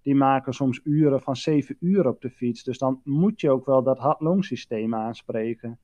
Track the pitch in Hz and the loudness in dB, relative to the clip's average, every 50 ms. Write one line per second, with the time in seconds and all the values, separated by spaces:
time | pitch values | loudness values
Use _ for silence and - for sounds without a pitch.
0 | - 143 139 139 135 135 135 131 131 135 123 - 143 131 123 - - 147 147 156 | -2 0 2 4 4 4 2 2 0 -4 -4 -2 -2 -2 -2 -2 -2 -2 2 2
1 | 156 143 135 127 - 143 131 127 - 160 151 143 135 - - - 170 180 196 196 | 4 4 2 0 0 -4 -6 -4 -2 0 0 0 0 -2 -6 -4 -2 0 2 2
2 | 170 123 - - - 120 - _ 123 120 113 - - 131 123 - 135 131 131 131 | 2 0 0 -4 -8 -12 -8 _ -4 -4 -4 -4 -8 -10 -6 -2 -2 -2 -2 -4
3 | - 143 139 151 185 220 226 - - 147 135 131 131 139 135 131 123 135 131 - | -4 -2 0 2 2 2 0 0 0 2 2 2 2 2 2 4 4 2 0 2
4 | - 147 156 - 156 160 185 196 185 - 127 - - - 117 107 110 113 113 110 | 0 0 0 0 0 0 0 0 0 -2 -6 -10 -6 -6 -4 -4 -2 -2 -2 -4
5 | 110 117 113 - - - - 110 110 117 113 - - 117 117 - | -4 -6 -8 -10 -10 -8 -6 -4 -4 -4 -6 -8 -10 -14 -14 -16